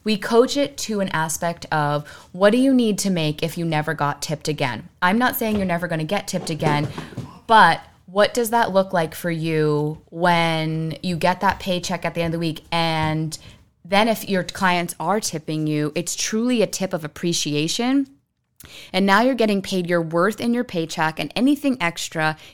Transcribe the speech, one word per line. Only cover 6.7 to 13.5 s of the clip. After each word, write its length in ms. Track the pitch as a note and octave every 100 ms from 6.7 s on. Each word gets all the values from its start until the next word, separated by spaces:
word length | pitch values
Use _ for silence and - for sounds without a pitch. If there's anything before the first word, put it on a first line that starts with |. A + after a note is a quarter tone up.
| D3 D3+ - - - - - -
but 340 | A3 F3+ D#3+ - _ -
what 280 | F#3+ G#3
does 160 | B3 A3+
that 220 | A#3 A3
look 200 | F#3+ F#3+
like 220 | F#3+ D#3+
for 160 | - F3
you 720 | E3 D#3+ D#3 D3+ D3 D3+ D#3 -
when 880 | E3 F3+ E3+ E3 D#3+ D#3+ D#3+ D#3+ -
you 120 | F3+ F3
get 240 | F3+ F#3
that 180 | G3+ F3+
paycheck 440 | - F3+ F3 E3+
at 100 | E3+
the 80 | E3
end 120 | E3
of 60 | E3
the 40 |
week? 200 | E3 D#3 -
And 640 | E3 E3 D#3+ D#3 D#3 D#3+ - -